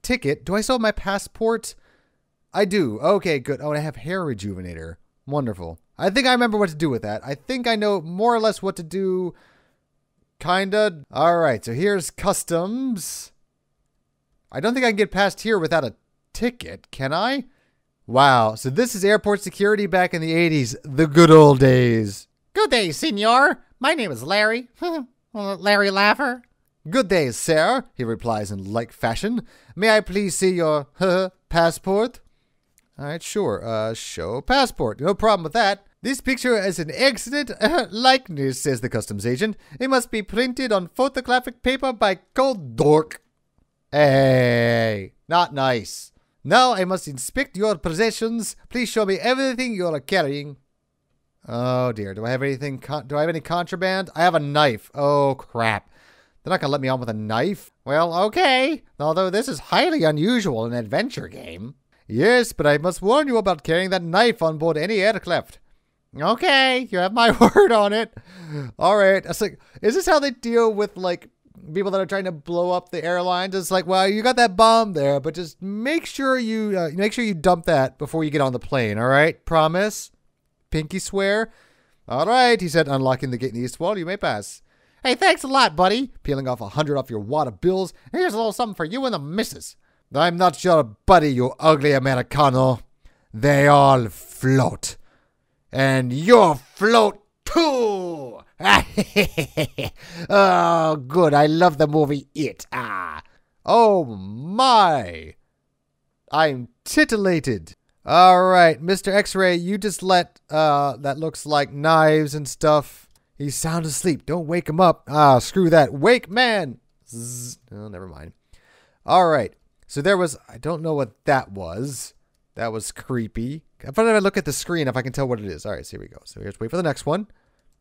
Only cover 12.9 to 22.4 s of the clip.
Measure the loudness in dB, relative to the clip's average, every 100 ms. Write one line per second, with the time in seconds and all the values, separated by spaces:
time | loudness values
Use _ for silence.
12.9 | -6 -8 -14 -16 _ _ _ _ _ _
13.9 | _ _ _ _ _ _ -6 -4 0 0
14.9 | 0 -2 0 -2 -2 -2 -2 0 0 -2
15.9 | -10 _ _ _ -6 -6 -4 -16 -16 _
16.9 | -8 -6 -2 -2 -4 -8 _ _ _ _
17.9 | _ -4 4 6 6 2 -2 -6 -2 -2
18.9 | 0 2 2 0 -4 -4 -2 0 2 0
19.9 | 0 0 -2 -2 0 2 2 -2 -6 -10
20.9 | 0 2 8 10 12 10 8 6 6 4
21.9 | 2 0 -6 -18 _